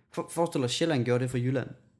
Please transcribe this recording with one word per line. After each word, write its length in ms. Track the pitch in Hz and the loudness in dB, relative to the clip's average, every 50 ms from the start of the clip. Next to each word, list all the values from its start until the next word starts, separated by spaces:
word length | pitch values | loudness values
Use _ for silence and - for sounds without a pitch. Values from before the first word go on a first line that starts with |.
| _ _ | _ _
For, 160 | - - - - | -8 -8 -6 -4
forestil 300 | - 160 170 165 - 156 | -2 0 0 0 2 0
dig, 80 | 127 120 | 0 0
Sjælland 360 | 123 - 165 165 156 131 120 | 0 0 2 2 2 2 2
gjorde 180 | 123 123 123 131 | 2 2 2 0
det 80 | 127 | 0
for 60 | 127 127 | 0 0
Jylland, 320 | 120 127 131 131 117 - - - _ _ _ _ | 0 0 0 0 -2 -4 -10 -16 _ _ _ _